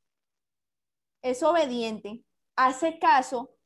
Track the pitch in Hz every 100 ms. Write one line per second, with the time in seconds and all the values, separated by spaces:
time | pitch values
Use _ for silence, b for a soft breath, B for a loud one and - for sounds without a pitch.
0 | _ _ _ _ _ _ _ _ _ _
1 | _ _ 254 247 320 339 294 247 226 220
2 | 202 226 _ _ _ - 262 262 330 320
3 | 349 285 262 247 254 _